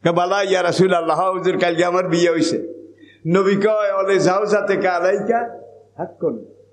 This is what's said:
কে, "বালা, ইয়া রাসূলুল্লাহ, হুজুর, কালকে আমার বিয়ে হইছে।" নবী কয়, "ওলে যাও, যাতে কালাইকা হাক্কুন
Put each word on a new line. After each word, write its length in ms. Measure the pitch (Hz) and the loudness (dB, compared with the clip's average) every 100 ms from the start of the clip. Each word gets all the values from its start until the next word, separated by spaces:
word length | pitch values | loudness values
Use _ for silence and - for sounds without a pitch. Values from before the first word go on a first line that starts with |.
কে, 80 | 170 | 0
"বালা, 320 | 170 180 196 | 0 0 0
ইয়া 200 | 196 185 | 0 0
রাসূলুল্লাহ, 680 | 175 160 185 180 165 156 185 | 0 2 2 2 0 0 0
হুজুর, 280 | 185 175 170 | 0 -2 0
কালকে 260 | 175 165 175 | 0 2 0
আমার 220 | 180 175 | 0 0
বিয়ে 240 | 170 170 | 2 2
হইছে।" 460 | 165 - - - - - - - - 160 | 2 0 -2 -6 -14 -20 -20 -20 -12 0
নবী 280 | 180 196 202 | 2 2 2
কয়, 360 | 208 214 208 | 2 0 0
"ওলে 280 | 196 196 196 | -2 0 2
যাও, 260 | 156 190 208 | 2 0 0
যাতে 300 | 208 196 196 | 0 0 0
কালাইকা 840 | 190 175 180 202 208 233 233 - - - - - | 0 0 0 0 0 -2 -2 -10 -20 -20 -20 -12
হাক্কুন 480 | - - 165 117 - - - | -12 -6 -6 -6 -12 -20 -20